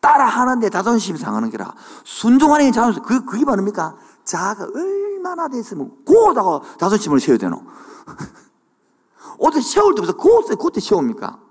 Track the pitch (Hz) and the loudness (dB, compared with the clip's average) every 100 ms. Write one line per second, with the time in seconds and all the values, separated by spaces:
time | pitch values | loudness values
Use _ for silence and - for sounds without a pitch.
0 | 285 294 254 - 254 254 220 - 196 233 | 4 4 4 2 0 0 0 -2 0 0
1 | 202 165 120 107 113 107 92 - - - | 0 -8 -6 -4 -6 -8 -12 -14 -20 -20
2 | - - 220 262 302 294 285 220 233 196 | -12 -4 4 4 6 4 4 2 0 0
3 | - 247 254 208 294 208 196 208 160 - | -2 -4 -2 -4 -2 0 -2 -4 -8 -10
4 | _ _ - 170 185 208 196 214 370 403 | _ _ -10 -6 -4 -6 -10 -8 -6 -6
5 | 403 392 359 349 320 254 226 175 135 - | -6 -8 -10 -8 -8 -8 -10 -10 -12 -14
6 | - 403 440 254 190 151 - - 180 208 | 4 6 6 2 0 -2 -6 -4 0 0
7 | 208 143 - 117 95 85 - - - - | 2 0 2 0 0 -8 -14 -20 -20 -20
8 | - - - - _ _ _ _ _ _ | -20 -16 -16 -18 _ _ _ _ _ _
9 | _ _ - - 285 302 247 - 415 415 | _ _ -20 0 0 0 0 2 2 2
10 | 349 - 330 466 - 220 349 - - 196 | -2 0 4 4 2 -2 -4 -4 -2 0
11 | 127 107 98 - _ | -2 -6 -12 -14 _